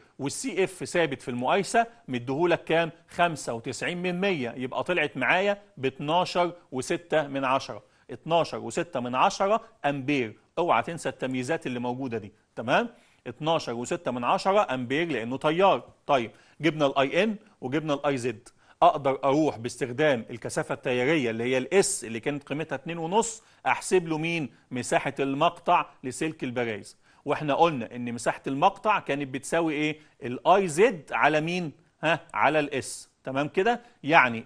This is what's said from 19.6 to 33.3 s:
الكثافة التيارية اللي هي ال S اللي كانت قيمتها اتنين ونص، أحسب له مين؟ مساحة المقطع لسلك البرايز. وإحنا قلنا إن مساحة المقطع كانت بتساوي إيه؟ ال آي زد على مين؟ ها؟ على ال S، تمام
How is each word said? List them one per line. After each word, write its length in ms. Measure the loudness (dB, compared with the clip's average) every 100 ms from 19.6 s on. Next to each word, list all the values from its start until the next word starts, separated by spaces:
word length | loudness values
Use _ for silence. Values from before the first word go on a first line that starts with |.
| -6 -6 -4 2 2 2 -2
الكثافة 460 | -10 -6 -6 -4 -4
التيارية 540 | -2 0 2 2 0
اللي 140 | -2
هي 140 | 0 -2
ال 100 | 2 2
S 200 | 2 -2
اللي 160 | -6 -6
كانت 240 | -4 -6
قيمتها 320 | -6 -8 -6 -8
اتنين 220 | -8 -8
ونص، 460 | -2 0 0 -4 -18 _ -2
أحسب 420 | -2 2 2 2
له 100 | -2
مين؟ 320 | -2 -2 -4 -10 -10
مساحة 420 | -8 0 0 0 -2
المقطع 640 | -2 2 0 0 2 2 0 -8
لسلك 400 | -10 -6 -6 -4
البرايز. 540 | -6 -4 -4 -6 -10 -20 _ _ -4
وإحنا 280 | -2 0
قلنا 420 | 4 4 2 -6 -8
إن 180 | -8
مساحة 280 | -4 -4 -4 -4
المقطع 520 | 2 2 2 0 0
كانت 280 | 0 -4 -4
بتساوي 460 | -8 -2 0 0
إيه؟ 260 | 0 -2 -4 -12 _
ال 240 | -8 0 4
آي 200 | 4 4
زد 360 | 4 4 4 -4
على 300 | 2 4 4
مين؟ 300 | 0 -4 -6 -10 _ _
ها؟ 160 | -2 -2 -2
على 260 | 2 4 4
ال 240 | 0 -2
S، 240 | -6 -10 -18 _
تمام 240 | -6